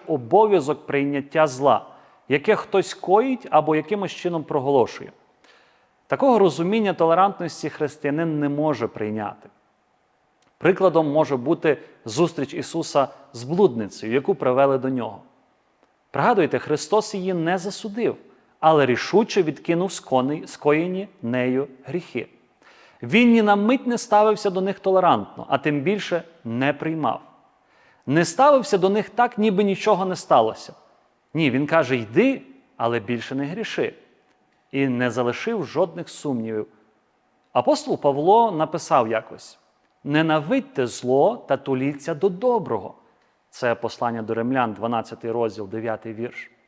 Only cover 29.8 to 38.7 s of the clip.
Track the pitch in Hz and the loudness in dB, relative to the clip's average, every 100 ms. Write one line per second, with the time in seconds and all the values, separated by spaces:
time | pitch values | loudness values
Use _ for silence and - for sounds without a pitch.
29.8 | - 190 185 180 - 143 110 104 - - | 2 2 0 -6 2 4 4 -2 -14 -20
30.8 | _ _ _ _ _ 147 151 123 147 160 | _ _ _ _ _ -2 0 0 2 2
31.8 | 135 127 107 117 254 254 - - _ - | 2 -2 0 2 2 0 -8 -20 _ -6
32.8 | 120 117 104 120 - 135 143 190 208 - | -2 -2 -2 -6 -6 -8 -6 -8 -8 -4
33.8 | 117 - _ _ _ _ _ _ _ 135 | -6 -6 _ _ _ _ _ _ _ -2
34.8 | 139 123 123 113 120 117 - 233 135 139 | -2 0 -2 0 -2 -2 -4 -4 -4 -2
35.8 | 180 160 160 - 147 123 113 110 104 _ | -2 -2 -14 -10 -6 -6 -4 -6 -8 _
36.8 | _ _ _ _ _ _ _ 120 170 294 | _ _ _ _ _ _ _ -2 0 0
37.8 | 277 170 147 139 160 220 233 165 156 | -2 -2 0 0 4 4 4 0 -4